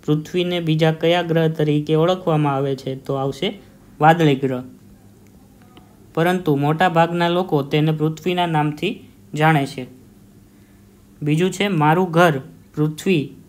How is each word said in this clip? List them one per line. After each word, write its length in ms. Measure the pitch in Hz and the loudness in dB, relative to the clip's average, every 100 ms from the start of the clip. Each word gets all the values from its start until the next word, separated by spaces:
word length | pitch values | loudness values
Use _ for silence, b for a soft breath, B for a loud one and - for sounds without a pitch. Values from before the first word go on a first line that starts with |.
| - | -2
પૃથ્વીને 540 | 151 151 180 180 175 | -4 -2 -4 -2 -4
બીજા 320 | 170 156 160 | -2 2 2
કયા 300 | 160 165 175 | 2 0 0
ગ્રહ 260 | 170 165 160 | 0 0 0
તરીકે 460 | 160 151 147 147 | 0 0 0 0
ઓળખવામાં 600 | 156 165 185 180 156 147 | 2 2 0 0 0 0
આવે 220 | 135 139 135 | 0 -4 -4
છે? 200 | 135 135 | -8 -10
તો 180 | - | -6
આવશે 340 | 139 139 135 196 208 B B B - | -4 -4 -4 -6 -8 B B B 2
વાદળી 340 | 156 165 156 | 4 4 4
ગ્રહ. 280 | 131 135 127 127 - - - - - - - - - - - - - - | 2 -2 -4 -8 -18 -20 -20 -20 -20 -20 -20 -20 -20 -20 -20 -20 -20 -10
પરંતુ 420 | - 175 180 180 143 | -2 0 0 0 0
મોટા 320 | 143 160 185 | 0 2 2
ભાગના 400 | 165 170 175 175 | 4 2 2 0
લોકો 340 | 175 185 147 | 0 0 -2
તેને 300 | 139 151 156 | 0 0 0
પૃથ્વીના 540 | 156 151 160 180 180 175 | 0 -2 -2 -4 -2 0
નામથી 540 | 151 151 147 185 - B B - | 0 -2 -2 -6 -6 B B -14
જાણે 320 | 147 156 156 135 | 0 2 4 0
છે. 200 | - 127 - - - - - - b b b b b - - | -8 -14 -16 -20 -20 -20 -20 -20 b b b b b -20 -8
બીજું 280 | 147 156 185 | -2 0 0
છે, 180 | 185 202 | 0 -2
મારું 420 | 170 151 165 185 | 2 2 2 2
ઘર 300 | 160 175 139 - - - | 2 2 2 -6 -20 -16
પૃથ્વી 560 | - 151 156 - 175 135 - | -4 -2 -2 -2 0 -2 -12